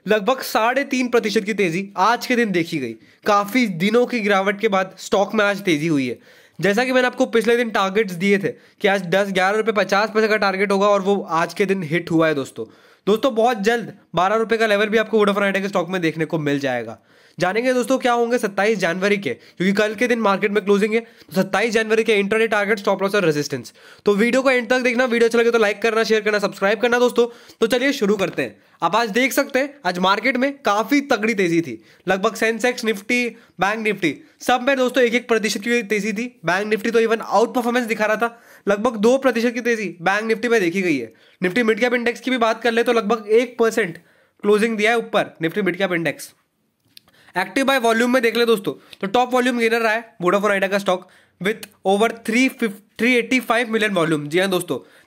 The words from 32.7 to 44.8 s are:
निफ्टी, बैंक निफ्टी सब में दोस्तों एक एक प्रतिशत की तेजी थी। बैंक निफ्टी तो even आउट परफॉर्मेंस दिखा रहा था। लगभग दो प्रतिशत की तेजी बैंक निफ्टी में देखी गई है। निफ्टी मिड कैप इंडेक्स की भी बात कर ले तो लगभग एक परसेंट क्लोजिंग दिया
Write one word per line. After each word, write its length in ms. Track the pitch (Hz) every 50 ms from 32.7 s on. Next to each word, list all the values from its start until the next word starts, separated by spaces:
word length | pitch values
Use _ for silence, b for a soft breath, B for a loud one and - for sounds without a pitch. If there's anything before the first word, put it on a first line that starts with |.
| 247 247 233
निफ्टी, 440 | 220 220 202 - - 247 247 247 233 233 B B B B B
बैंक 180 | 180 196 220 226
निफ्टी 360 | 214 214 202 - 180 151 131 - B B B B
सब 220 | B - 247 254
में 140 | 240 269 277
दोस्तों 280 | 262 254 247 247 269 247
एक 100 | 233 226
एक 140 | 240 240 -
प्रतिशत 320 | 233 220 202 214 208 214
की 220 | 202 240 240 240 226
तेजी 280 | 196 214 208 190 220
थी। 140 | 202 214 240 247 - _ -
बैंक 200 | 165 175 190 208
निफ्टी 240 | 214 214 202 - 233
तो 100 | - 226
even 200 | 226 214 226 214
आउट 340 | - - 180 202 233 233 -
परफॉर्मेंस 320 | 254 226 240 233 247 240
दिखा 200 | 214 220 214 214
रहा 100 | 208 214
था। 240 | - 233 233 - B B B B B B
लगभग 300 | 196 196 202 214 254 226 208
दो 180 | 196 240 262 269
प्रतिशत 320 | 269 262 226 233 220 247
की 100 | 226 247
तेजी 280 | 226 240 233 220 208 175 165 170
बैंक 220 | 165 185 196 208 220
निफ्टी 240 | 226 220 202 226 233
में 120 | 226 226
देखी 220 | 180 170 170 196
गई 160 | 185 175 147 131
है। 140 | 113 110 - b b b b b
निफ्टी 220 | 185 185 175 247
मिड 180 | 240 220 220 208
कैप 140 | 247 247 247
इंडेक्स 260 | 240 233 240 233 233
की 100 | - 254
भी 80 | 262 247
बात 240 | 233 220 226 226
कर 100 | - 240
ले 100 | 233 226
तो 100 | 233 247
लगभग 360 | 233 226 196 202 233 220 208 208
एक 260 | 214 233 254 247 247 -
परसेंट 400 | 226 226 220 233 208 170 165 - _ b b b b b b b b
क्लोजिंग 320 | 208 208 208 214 233 226
दिया 140 | 208